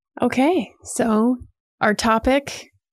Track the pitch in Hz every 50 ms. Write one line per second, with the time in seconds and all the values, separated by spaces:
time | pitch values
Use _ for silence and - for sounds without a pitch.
0 | _ _ - - - 247 - 247 262 302 370 349 208 - - _ - - - -
1 | 247 233 220 214 220 240 254 247 - - _ _ _ _ _ - - 220 208 -
2 | - 233 220 226 226 254 262 285 285 - - - - - _ _ _ _